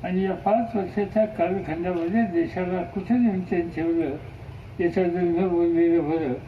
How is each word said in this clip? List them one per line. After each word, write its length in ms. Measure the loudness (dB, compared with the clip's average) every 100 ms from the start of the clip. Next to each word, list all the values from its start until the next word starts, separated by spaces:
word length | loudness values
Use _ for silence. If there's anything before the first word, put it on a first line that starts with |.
आणि 200 | -2 0
या 80 | 0
पाच 440 | 0 2 2 2 -2
वर्षाच्या 480 | -2 -2 0 2
कालखंडामध्ये 960 | 0 0 0 0 -4 -4 -2 -2 0 0
देशाला 600 | 2 0 0 -2 -2 -2
कुठे 320 | -4 -6 0
नेऊन 260 | 2 4 2
त्यांनी 300 | -2 -2 -2
ठेवलं, 420 | -2 0 0 0 -4 -10 -14 -16 -14 -16 -2
याच्याबद्दल 440 | 0 2 2 2
न 240 | 0 2 2
बोललेलं 640 | 2 2 4 4 4 2
बरं. 220 | 0 0 -4